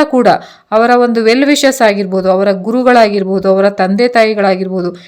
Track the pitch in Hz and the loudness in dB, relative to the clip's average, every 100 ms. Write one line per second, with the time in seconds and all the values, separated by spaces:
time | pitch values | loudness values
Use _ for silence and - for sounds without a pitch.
0 | 302 254 208 156 - - _ 220 240 247 | 2 2 2 0 -4 -20 _ 0 2 2
1 | 240 226 220 247 285 285 277 269 220 202 | 0 0 0 2 2 2 0 2 0 0
2 | 185 190 185 185 202 190 196 247 254 240 | -4 -2 0 0 0 -2 -4 -2 2 2
3 | 214 202 190 190 190 190 202 202 185 202 | 2 0 -4 -2 0 0 0 0 -2 0
4 | 240 240 220 208 196 185 185 185 180 175 | 0 0 0 0 -2 -2 -4 -6 -6 -10